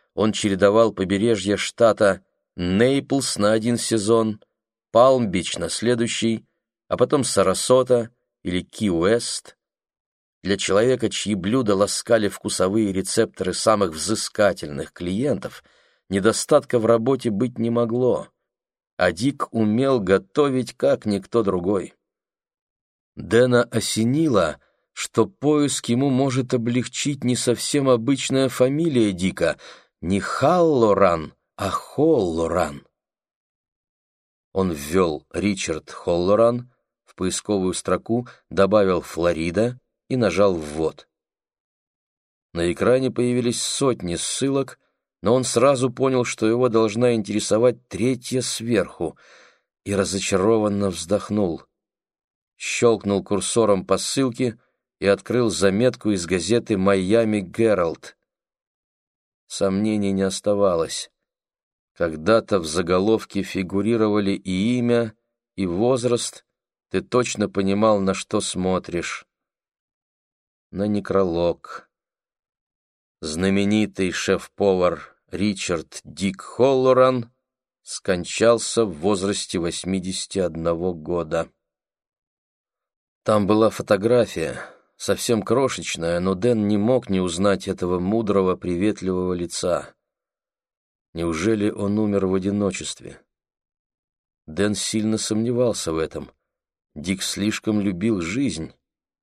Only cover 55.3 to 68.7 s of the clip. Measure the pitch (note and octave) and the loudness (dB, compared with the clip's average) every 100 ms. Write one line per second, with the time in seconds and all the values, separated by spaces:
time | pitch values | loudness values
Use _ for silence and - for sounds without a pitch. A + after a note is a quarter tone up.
55.3 | A#2+ A2+ E2 G2 G2 B2+ B2 G#2+ G2 E2+ | 0 0 2 2 4 0 0 -2 -2 0
56.3 | F#2 E2 A#2 A2+ G2 G2 F#2+ F#2 A#2 A2 | -2 2 0 0 0 2 2 2 2 2
57.3 | G#2+ F2 A2 A2+ F#2+ E2 D#2 - - _ | -2 -4 0 2 2 0 -4 -14 -20 _
58.3 | _ _ _ _ _ _ _ _ _ _ | _ _ _ _ _ _ _ _ _ _
59.3 | _ - - G2 G2 G#2+ G#2+ G2 F#2+ F#2+ | _ -12 -2 0 0 0 0 0 0 -2
60.3 | - G#2 G2+ G2 E2+ D#2+ - - _ _ | -2 -2 2 2 2 -2 -6 -12 _ _
61.3 | _ _ _ _ _ _ - E2+ D#2 E2+ | _ _ _ _ _ _ -6 -4 -2 2
62.3 | A2+ - G2 D#2+ F2 E2+ F#2 G#2 A2 - | 2 2 -2 -2 -4 0 0 2 0 -2
63.3 | G2 F#2 F#2+ F2 G2 G#2 A#2 A2 G#2 G2 | -8 -6 -6 -4 -2 0 0 2 0 0
64.3 | G2 F#2+ F#2 A2+ B2 A#2+ A#2 A2 - _ | -4 -4 -2 0 0 0 0 -2 -8 _
65.3 | _ _ - F#2 F2 A#2+ B2+ A#2+ A#2+ - | _ _ -6 -4 0 0 2 0 -2 -4
66.3 | - _ _ _ _ _ F#2+ - B2+ B2 | -12 _ _ _ _ _ -6 -2 0 0
67.3 | G#2 G2 G2+ G2 G2+ A2 G2+ F#2+ F#2+ - | -2 -4 -2 0 2 2 2 0 -2 -4
68.3 | G#2 - F#2+ F#2 | -4 -4 -4 -2